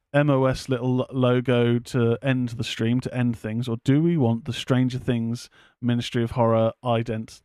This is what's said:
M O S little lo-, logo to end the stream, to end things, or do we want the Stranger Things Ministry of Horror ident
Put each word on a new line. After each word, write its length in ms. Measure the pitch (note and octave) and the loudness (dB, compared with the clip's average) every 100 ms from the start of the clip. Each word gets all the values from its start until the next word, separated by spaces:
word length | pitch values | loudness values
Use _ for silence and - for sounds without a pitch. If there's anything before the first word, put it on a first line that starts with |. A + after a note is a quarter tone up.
| _ | _
M 180 | C#3+ D3 | 0 2
O 140 | C3+ | 2
S 240 | C3 B2+ - | 2 -2 -2
little 300 | B2+ B2+ B2+ | -2 0 0
lo-, 80 | B2 | -2
logo 720 | C3 B2+ B2 B2 B2 A#2+ A#2+ | 0 2 2 2 2 2 0
to 360 | A#2+ C3 A#2 A#2 | -2 0 0 0
end 280 | C#3 B2+ B2 | 0 -2 -2
the 120 | A#2 | -4
stream, 380 | A#2+ - A2+ B2 | -8 -2 0 0
to 120 | - | -2
end 240 | B2+ B2 A2+ | -2 -2 -2
things, 300 | A2 A2 A#2+ | -4 -4 -4
or 120 | A2+ | -2
do 160 | - C#3+ | 2 2
we 160 | E3 E3+ | 4 2
want 280 | A#2+ A#2 | 2 0
the 80 | - | -4
Stranger 460 | A#2 - B2+ B2+ B2 | -8 0 2 2 -2
Things 520 | B2 A#2+ A2+ A#2 - _ _ _ | -2 -2 -2 -6 -10 _ _ _
Ministry 400 | A#2+ A#2+ A#2 B2 | -2 -2 -2 -2
of 80 | A#2 | -2
Horror 420 | - A2+ A2+ A2+ - | 2 2 4 2 -2
ident 580 | B2 A#2 A#2 A2 A2+ - | -2 -2 -2 -6 -8 -16